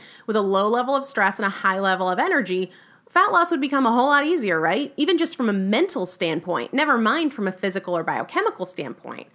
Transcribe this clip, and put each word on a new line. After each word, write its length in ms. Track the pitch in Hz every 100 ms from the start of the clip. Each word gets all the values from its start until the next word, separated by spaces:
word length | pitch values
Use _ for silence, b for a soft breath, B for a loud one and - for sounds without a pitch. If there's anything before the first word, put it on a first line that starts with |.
| B B -
with 120 | 214
a 40 |
low 280 | 196 190 208
level 260 | 233 247 277
of 80 |
stress 340 | 269 226 196 294
and 80 | 202
a 40 |
high 300 | 196 196 190
level 300 | 196 185 185
of 80 | 180
energy, 540 | 359 311 185 185 185 B B B _
fat 240 | - 403
loss 180 | 349 349
would 80 | 320
become 260 | 277 277 240
a 60 |
whole 160 | 240 277
lot 180 | 285 302
easier, 320 | 349 202 165
right? 360 | 160 208 285 -
Even 220 | 302 339
just 180 | 330 -
from 140 | 226
a 40 |
mental 520 | 202 190 226 381 240 180
standpoint, 680 | - 165 160 180 165 -
never 240 | 269 302 233
mind 360 | 220 302 311
from 120 | 220 190
a 60 |
physical 460 | 190 196 190 180 175
or 60 |
biochemical 600 | 160 127 - 359 415 - 175
standpoint. 640 | - 135 - 127 113 -